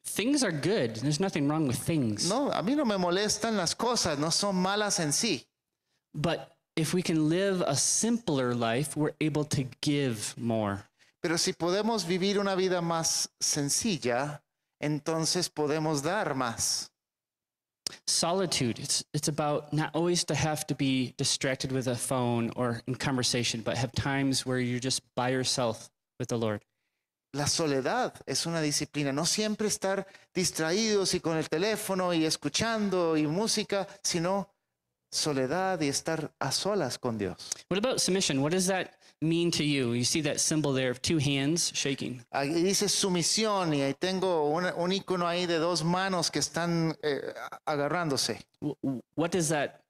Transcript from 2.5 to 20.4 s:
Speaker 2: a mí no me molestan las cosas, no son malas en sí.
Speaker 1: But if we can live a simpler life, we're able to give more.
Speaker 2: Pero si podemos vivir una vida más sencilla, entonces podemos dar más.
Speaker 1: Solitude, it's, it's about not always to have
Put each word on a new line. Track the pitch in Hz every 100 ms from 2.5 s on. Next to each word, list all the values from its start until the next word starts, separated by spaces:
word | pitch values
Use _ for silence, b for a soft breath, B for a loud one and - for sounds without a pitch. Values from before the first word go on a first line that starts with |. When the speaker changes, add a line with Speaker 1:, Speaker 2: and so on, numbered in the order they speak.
Speaker 2:
a | -
mí | 170 294
no |
me | 254 196
molestan | 175 180 208 202 233 214
las | 165
cosas, | - 233 233 185 139
no | 156
son | - 202
malas | 185 185 208 208 185
en | 156
sí. | 139 233 135 - _ _ _ _ _ _
Speaker 1:
But | 156 165 156 - _ _ -
if | 156
we | 180
can | 170 160 151
live | 170 196 185 -
a | 139
simpler | - - 220 233 - 139 123
life, | 120 117 117 151 151
we're | 151 -
able | 151 151
to | 147 - 127 -
give | 151 143 135 110 - -
more. | 117 113 104 98 - b b b
Speaker 2:
Pero | 170 165
si | 190
podemos | - 170 190 214 226 165
vivir | 185 196 202
una | 196
vida | 185 185 180
más | 165 165 160 - - _
sencilla, | - 151 143 - 226 165 120 120 147 147 _ _ _ _
entonces | 147 151 165 160 160 180 165
podemos | - 147 156 156 147
dar | 147 202 170
más. | 135 123 117 - - - _ _ _ _ _ _ _ _ _ - B -
Speaker 1:
Solitude, | - 170 185 185 - 123 104
it's, | 131 - -
it's | 147 160
about | 147 151 147 -
not | 151 156
always | 156 175 175
to | -
have | 147